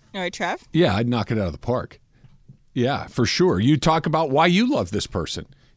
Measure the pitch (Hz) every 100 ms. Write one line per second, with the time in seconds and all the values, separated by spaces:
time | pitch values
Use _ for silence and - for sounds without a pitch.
0 | _ 196 180 - 175 359 - 160 170 98
1 | 120 120 101 113 92 78 - 123 - -
2 | _ _ - - - - _ - 123 123
3 | 82 - 120 - 180 92 117 156 - 160
4 | - 156 160 135 175 180 247 285 92 101
5 | - 95 76 - 78 - _